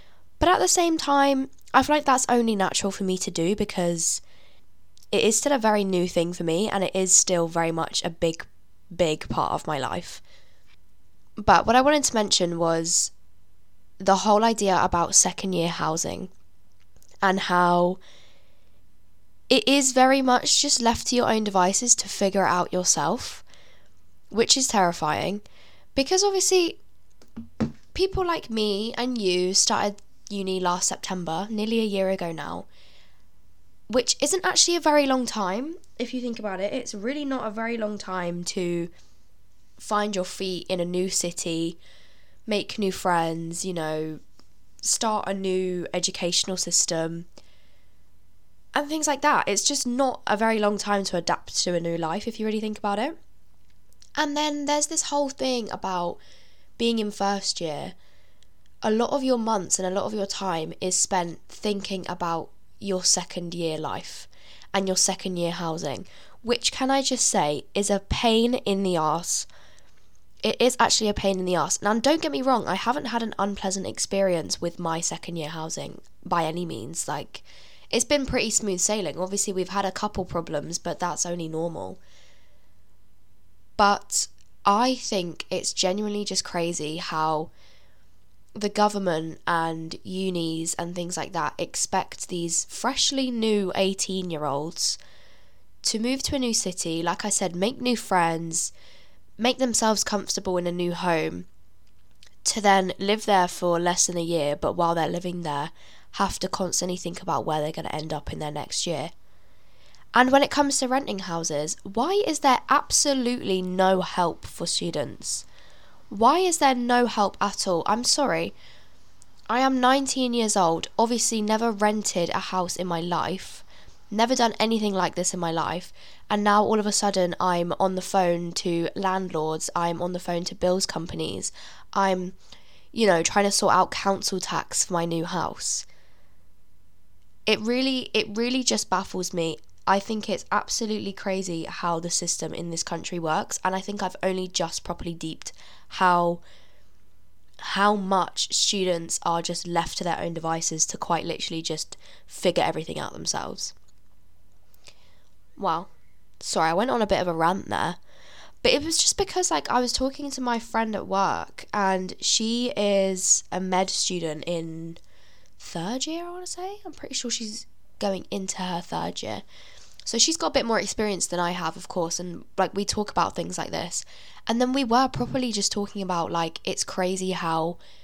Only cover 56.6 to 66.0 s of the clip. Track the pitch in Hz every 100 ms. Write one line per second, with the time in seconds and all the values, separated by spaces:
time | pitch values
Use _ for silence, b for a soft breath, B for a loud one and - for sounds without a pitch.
56.6 | b b 233 226 208 202 196 202 - -
57.6 | 165 143 131 - b b b b b -
58.6 | - - 220 220 240 277 262 240 220 208
59.6 | 175 - 185 190 - 214 196 - 190 165
60.6 | 160 - 185 - - 190 170 165 - -
61.6 | 214 202 - 196 - 180 175 165 - -
62.6 | - - 196 185 180 180 175 180 175 170
63.6 | 165 156 147 95 - - - B B B
64.6 | B 196 190 185 - 180 190 175 170 175
65.6 | 170 160 151 127